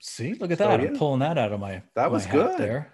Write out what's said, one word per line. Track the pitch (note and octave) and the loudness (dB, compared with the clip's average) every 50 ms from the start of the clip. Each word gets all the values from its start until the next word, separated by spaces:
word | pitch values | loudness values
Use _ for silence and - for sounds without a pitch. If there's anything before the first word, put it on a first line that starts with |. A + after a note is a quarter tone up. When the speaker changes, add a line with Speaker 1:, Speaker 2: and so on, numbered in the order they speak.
Speaker 1:
See, | - - - - A#2+ D3 A#3 | -16 -16 -10 -8 -6 -6 -6
look | - G3+ E3+ | -6 -4 -4
at | E3+ D#3+ | 0 2
Speaker 2:
So, | G3+ G#3+ | 4 4
Speaker 1:
that. | F#3 B2+ | 4 4
I'm | C3+ D#3+ C#4+ | 2 0 0
Speaker 2:
yeah. | C4+ | 0
Speaker 1:
pulling | D#3 D3 C3+ B2+ | 0 0 2 2
that | C3+ D#3 E3+ D3 | 2 2 2 0
out | A#2 G#2 G#2 | 0 0 -2
of | G2+ | -4
my, | G2+ G2 F#2+ F#2 - - _ | -6 -6 -8 -10 -12 -8 _
Speaker 2:
That | A2+ C3 E3+ | 0 0 2
Speaker 1:
my | |
Speaker 2:
was | - - F#2+ | 0 0 -2
Speaker 1:
hat | F#2 - | 2 2
Speaker 2:
good. | D3 G#3 F4+ F#4 F4 | 2 2 2 0 0
Speaker 1:
there. | A3 D3 A#2 C#3+ D#3 - | -2 -2 -2 -4 -6 -8